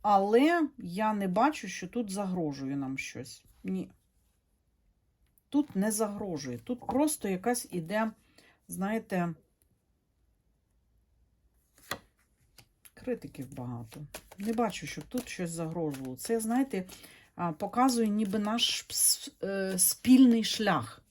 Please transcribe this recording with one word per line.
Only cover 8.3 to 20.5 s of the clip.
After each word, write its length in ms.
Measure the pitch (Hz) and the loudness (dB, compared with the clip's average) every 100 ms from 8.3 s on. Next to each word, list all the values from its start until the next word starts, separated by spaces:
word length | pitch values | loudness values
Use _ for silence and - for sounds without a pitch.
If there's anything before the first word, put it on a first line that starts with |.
| _ - _ - | _ -20 _ -14
знаєте, 680 | 175 196 220 220 185 175 160 _ _ _ _ _ _ _ _ _ _ _ _ _ _ _ _ _ _ _ _ _ _ _ _ - - _ _ _ _ _ - _ _ - - - | -6 -4 -4 -2 -2 -2 -6 _ _ _ _ _ _ _ _ _ _ _ _ _ _ _ _ _ _ _ _ _ _ _ _ -14 -14 _ _ _ _ _ -20 _ _ -20 -12 -6
критиків 480 | 233 - - 131 | -6 -6 -12 -12
багато. 480 | - 123 120 110 180 147 - - - | -10 -10 -10 -12 -14 -14 -16 -18 -8
Не 160 | 202 | -4
бачу, 340 | 226 226 - 156 | 0 0 -2 -10
щоб 160 | - | -12
тут 260 | - 247 - | -8 -8 -8
щось 200 | - 170 | -6 -6
загрожувало. 680 | 165 160 165 156 135 131 131 | -4 -6 -4 -4 -4 -8 -10
Це, 240 | - 226 | -2 -2
знаєте, 460 | 220 247 269 190 185 - - - - - | 0 0 0 -2 -6 -14 -20 -20 -20 -6
а, 160 | 175 | -4
показує 560 | 156 196 240 269 233 220 | -4 -4 4 4 4 2
ніби 320 | 208 214 208 | 0 0 0
наш 460 | 208 240 - - - | -2 0 0 -2 -6
пс-, 420 | - - - - _ | 0 2 2 -6 _
е, 360 | 190 196 190 185 | -4 -2 -2 2
спільний 640 | - - 240 262 262 226 | 0 2 6 10 10 8
шлях. 580 | 214 | 2